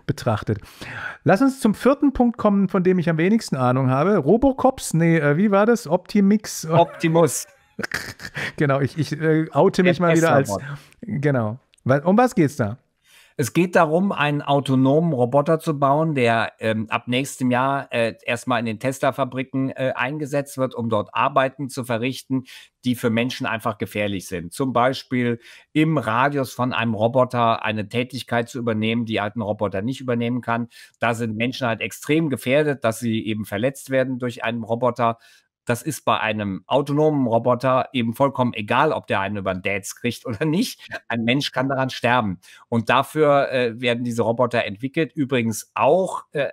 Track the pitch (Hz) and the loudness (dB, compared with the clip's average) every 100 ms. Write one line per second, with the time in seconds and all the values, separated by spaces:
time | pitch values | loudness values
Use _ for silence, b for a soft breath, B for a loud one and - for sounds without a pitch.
0 | - - - 104 - 104 B B B B | -8 -4 -2 -2 -2 -6 B B B B
1 | B B - 190 269 262 226 - 240 277 | B B 2 4 4 2 0 2 2 4
2 | 285 254 240 - 214 202 196 196 180 185 | 2 2 0 2 2 2 2 2 2 2
3 | 165 160 180 226 - 135 123 127 131 131 | 0 0 2 2 0 0 2 2 2 2
4 | 175 208 135 226 277 262 262 262 - 160 | 2 2 4 4 4 2 0 0 -2 2
5 | 165 165 147 147 214 196 214 233 143 170 | 4 4 4 2 4 4 4 2 0 -2
6 | - 208 196 214 - - 160 160 170 - | 0 2 4 4 0 -10 0 2 2 2
7 | 165 165 156 - - _ _ - - - | 2 4 4 0 -10 _ _ -12 -8 -8
8 | - - B B 135 - 147 139 139 165 | -10 -14 B B -10 -2 0 2 0 -2
9 | 139 147 156 156 160 139 185 180 180 175 | -4 0 2 2 2 4 4 4 4 4
10 | 175 165 165 143 107 98 139 147 - _ | 4 4 6 4 2 -2 -6 -14 -16 _
11 | 226 147 143 131 107 117 _ _ 117 143 | -8 -2 0 0 -2 -6 _ _ 0 2
12 | 160 208 254 - 143 - 104 117 _ _ | 4 4 4 4 2 2 -4 -4 _ _
13 | b b b - 117 165 180 185 160 165 | b b b -6 -4 0 2 4 4 2
14 | 196 - 147 147 143 143 131 131 131 147 | 0 0 0 -2 0 0 2 2 4 4
15 | 170 131 120 139 147 160 170 143 139 143 | 2 2 2 2 2 0 0 0 2 2
16 | 160 139 117 113 101 - 110 110 107 113 | 0 2 2 2 -2 -4 -4 -2 -4 -6
17 | - 123 139 - 127 123 135 139 135 120 | -2 -4 -4 -4 0 0 0 -2 -4 -2
18 | 113 - - 120 - 120 113 104 131 131 | -2 -4 -6 -6 -2 -2 -2 -4 -4 -2
19 | 139 127 127 127 131 135 135 - 131 - | -2 -2 -4 -6 -6 -4 -4 -4 -4 -2
20 | 123 151 139 143 139 - 127 - 117 107 | -4 -4 -4 -4 -4 -4 -4 -4 -2 -2
21 | - 113 131 143 131 - 135 - 117 113 | -2 -2 0 2 0 -2 -8 -8 -4 -4
22 | 127 127 - 131 131 B B _ 127 120 | -4 -6 -4 -6 -6 B B _ -4 -2
23 | 120 113 123 - 117 113 123 104 107 104 | 0 0 -2 -4 -6 -4 -4 -4 -6 -4
24 | 104 98 - 90 85 - 131 120 127 131 | -2 -4 -6 -8 -10 -4 -2 2 2 0
25 | - 127 120 117 B B B 151 160 151 | -4 -2 0 -2 B B B 0 2 2
26 | 107 117 139 143 123 - 123 90 117 104 | 0 2 2 0 -4 -4 -4 -2 -2 0
27 | 117 127 123 123 117 113 110 107 101 117 | 2 2 2 2 2 0 -2 -4 -4 -4
28 | 127 123 - 120 113 127 117 107 110 117 | -4 -6 -2 -2 -2 -4 -4 0 0 -2
29 | 110 104 104 117 101 107 101 95 113 131 | -2 -2 -2 -4 -4 -2 -2 -2 -4 -6
30 | 127 120 120 123 117 117 117 B B _ | -4 -2 -2 -4 -2 -4 -4 B B _
31 | 117 113 117 107 123 127 123 110 110 - | -2 -2 -4 -4 -4 -4 -4 -4 -6 -8
32 | - 156 160 131 123 139 151 131 113 110 | -2 0 0 -2 0 2 2 0 -2 -2
33 | 117 110 107 110 101 101 131 139 - 131 | -2 -2 -2 -6 -4 -2 -2 -4 -4 -2
34 | 127 127 123 117 113 117 107 117 123 117 | 0 -2 -6 -4 -4 -4 -4 -2 -2 0
35 | 117 113 b b b _ - 120 160 - | -2 -2 b b b _ -4 -4 -4 -4
36 | - 110 110 107 101 92 - 127 143 143 | -2 0 0 -2 -4 -6 -2 0 0 2
37 | 156 147 123 113 123 120 135 127 - 127 | 2 2 0 0 2 0 2 0 0 -2
38 | 117 113 139 - 123 110 104 120 151 101 | -2 0 0 0 -2 -2 -2 2 2 0
39 | - 107 98 104 95 92 98 98 - - | -2 -2 -2 -4 -4 -4 -4 -4 -6 -6
40 | 123 - 131 107 160 165 254 - B B | -6 -6 -8 -4 -2 0 -2 -6 B B
41 | - 117 113 139 - 127 135 131 131 - | -6 -4 0 0 0 -2 -2 -2 -4 -2
42 | 120 127 107 87 B B B 117 110 123 | 2 2 0 -6 B B B -2 2 2
43 | 135 151 151 139 131 127 120 113 123 120 | 2 2 4 4 2 0 -2 -2 -2 -2
44 | 120 117 110 120 123 117 107 101 131 165 | -2 0 0 2 0 0 -2 -6 -6 -2
45 | 156 160 127 131 113 104 - - 123 175 | -4 -2 -2 0 0 -4 -6 0 4 4
46 | 185 - - 151 131 | 2 -6 -8 -6 -4